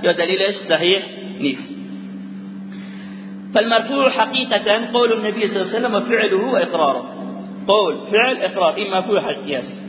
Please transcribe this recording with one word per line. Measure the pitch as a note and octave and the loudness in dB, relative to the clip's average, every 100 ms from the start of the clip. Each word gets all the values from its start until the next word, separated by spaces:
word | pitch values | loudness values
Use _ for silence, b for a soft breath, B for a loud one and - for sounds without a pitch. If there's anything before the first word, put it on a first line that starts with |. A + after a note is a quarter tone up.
یا | F3 | 2
دلیلش | E3+ E3+ F#3+ G3 G3+ | 2 2 2 2 0
صحیح | - D#3 F3 G3 - - - - | 0 2 4 2 0 -12 -12 -4
نیست. | C#3+ B2+ - - - - - - - - - - - B B B B B B B - | -2 -2 -8 -12 -12 -12 -12 -12 -12 -12 -12 -12 -12 B B B B B B B 0
فالمرفوع | G#3+ A3+ A3+ A3+ C#4 C4 | 2 4 4 2 2 2
حقیقتاً | B3+ A3+ C4 B3+ G#3 G#3+ G#3+ A#3 | 4 0 0 0 0 2 2 2
قول | A#3+ A#3+ | 2 4
النبی | A3+ G#3+ G#3+ G#3 | 2 0 0 0
صلی | G3+ | 0
الله | F#3 G#3+ | -2 0
علیه | |
و | |
سلم | B3 G#3 | 0 0
و | |
فعله | B3 A3+ G#3+ F#3+ | 2 2 2 2
و | A#3 A#3 | 2 2
اقراره. | E3+ E3+ D3 B2+ - - - - - - - | 0 2 2 2 -4 -10 -10 -10 -10 -8 2
قول، | G#3 F#3 C#3 - | 4 4 -2 0
فعل، | G#3 B3 C4 | 2 2 2
اقرار، | F#3 F#3+ F3 G3 | -2 2 2 2
این | G3+ | 0
مرفوع | F#3+ F3+ G3 | 0 2 0
حقیقی | D#3 C#3+ - C3+ | 0 -6 -4 -4
است. | - - | -6 -12